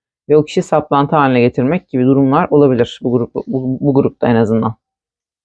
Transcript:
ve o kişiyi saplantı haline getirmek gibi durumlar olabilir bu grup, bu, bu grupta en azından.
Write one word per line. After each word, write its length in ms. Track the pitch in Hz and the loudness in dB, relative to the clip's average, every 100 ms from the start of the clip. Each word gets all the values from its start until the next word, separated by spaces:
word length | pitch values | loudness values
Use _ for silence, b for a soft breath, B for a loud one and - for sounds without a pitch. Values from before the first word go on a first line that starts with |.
| _ _ - | _ _ 0
ve 80 | 151 | 0
o 80 | 147 | 2
kişiyi 180 | - | -4
saplantı 520 | - 156 147 143 143 160 | -2 -2 0 -2 0 0
haline 260 | 135 127 | 2 2
getirmek 480 | 120 - 127 180 _ | 0 0 -2 -2 _
gibi 160 | 131 127 | -2 2
durumlar 420 | 135 135 147 180 | 2 2 0 0
olabilir 500 | 147 143 120 120 - | 2 2 2 -2 -4
bu 80 | 135 | -2
grup, 240 | 120 117 - | -2 -2 -8
bu, 420 | - 135 127 131 | -6 -6 -4 -4
bu 120 | 143 | -2
grupta 340 | 135 117 - 131 | 0 0 -2 -2
en 80 | 113 | 0
azından. 400 | 107 113 113 - _ _ _ _ _ _ | 0 0 -2 -8 _ _ _ _ _ _